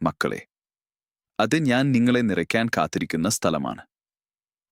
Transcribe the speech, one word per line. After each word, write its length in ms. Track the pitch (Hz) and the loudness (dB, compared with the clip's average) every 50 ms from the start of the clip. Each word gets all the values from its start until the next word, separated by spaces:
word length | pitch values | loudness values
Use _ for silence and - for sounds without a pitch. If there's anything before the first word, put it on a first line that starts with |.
| 82 | -4
മക്കളെ. 440 | 80 78 - - 65 52 - - _ _ _ _ _ _ _ _ _ _ _ _ _ _ _ _ _ _ - | -4 -2 -2 -4 -6 -6 -8 -12 _ _ _ _ _ _ _ _ _ _ _ _ _ _ _ _ _ _ -2
അത് 160 | 107 110 156 | 0 2 2
ഞാൻ 360 | 160 156 131 120 127 139 143 127 | 2 2 2 2 2 2 2 4
നിങ്ങളെ 280 | 117 120 123 123 123 | 4 4 4 2 2
നിറയ്ക്കാൻ 480 | 120 107 92 85 85 - - 113 113 113 - | 2 2 0 0 -2 0 0 -2 -2 0 0
കാത്തിരിക്കുന്ന 520 | 98 80 - - 87 - - - 80 80 101 | -2 -2 -2 -2 -4 -4 -4 -4 -2 -2 -2
സ്ഥലമാണ്. 540 | - - - 92 80 73 69 62 57 - - _ _ _ _ _ _ _ _ _ _ _ _ _ _ _ _ _ | -2 0 -2 -2 -2 -2 -4 -6 -8 -10 -14 _ _ _ _ _ _ _ _ _ _ _ _ _ _ _ _ _